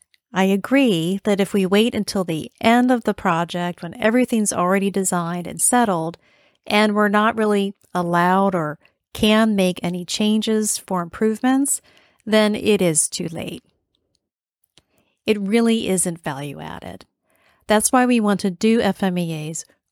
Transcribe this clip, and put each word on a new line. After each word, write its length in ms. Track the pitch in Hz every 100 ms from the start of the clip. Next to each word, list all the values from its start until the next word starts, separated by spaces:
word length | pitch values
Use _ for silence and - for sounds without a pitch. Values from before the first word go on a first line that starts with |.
| _ _ _
I 120 | 175 190
agree 720 | 202 - 269 269 175 160 196 -
that 140 | 196
if 140 | 196
we 140 | 208 185
wait 260 | 196 226
until 300 | 220 196 202
the 280 | 180 160 - -
end 300 | - 240 247
of 140 | 247
the 100 | 220
project 720 | 202 196 165 170 175 175 170
when 120 | 175 -
everything's 500 | 220 240 254 226 208
already 380 | - 175 196 196
designed 560 | 196 190 180 170 175 170
and 160 | 165
settled, 560 | - 247 226 175 160 175 _ _ _ _ -
and 300 | 208 214 208
we're 140 | 208
not 280 | 208 214 226
really 380 | 214 208 196 - _
allowed 640 | 180 170 175 180 185 196 185
or 240 | 151 147 _ _ _
can 420 | - 214 214 226 202
make 240 | 185 175
any 200 | 175 175
changes 760 | 175 - 214 214 214 220 214 -
for 240 | - 185
improvements, 800 | 170 - 220 220 254 262 277 - _ _ _ _ -
then 300 | 214 214 208
it 260 | 208 202
is 260 | 185 156 -
too 200 | - 170
late. 360 | 160 - - _ _ _ _ _ _ _ _ _ _ _ _ _ _ _ _ -
It 120 | 208
really 480 | 190 233 233 226 -
isn't 340 | 185 180 170
value 360 | - 135 147 156
added. 460 | 110 - - - - _ _ _ _ _ -
That's 240 | 214 214
why 160 | 254 247
we 120 | 240
want 200 | 208 196
to 100 | 202
do 320 | 175 220 226
F 220 | 202 190
M 160 | 196 180
E 320 | 170 160 151
As 120 | 165 - _ _